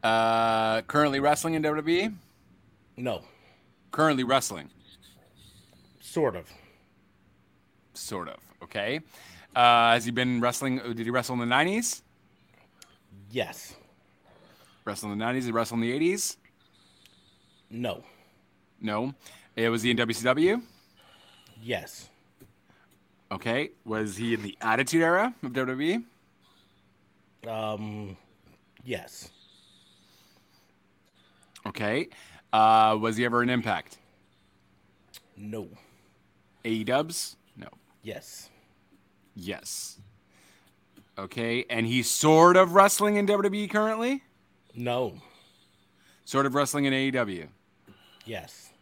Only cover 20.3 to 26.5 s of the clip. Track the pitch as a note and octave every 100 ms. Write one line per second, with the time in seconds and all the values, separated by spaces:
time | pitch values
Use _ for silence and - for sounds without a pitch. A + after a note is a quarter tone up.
20.3 | C3 F3 A3+ A#3+ _ _ _ - - -
21.3 | - - - A2+ G#2+ - - - _ _
22.3 | _ - _ _ _ _ _ _ _ _
23.3 | F#2+ A#2 A#2+ D3+ - - A2 G#2+ F#2+ A#2
24.3 | A2+ G#2 - A2 A2+ C3+ E3 E3 F3 A#3
25.3 | A#3+ C3+ B2 C3 C3 D#3 A3 A#3 _ _
26.3 | _ _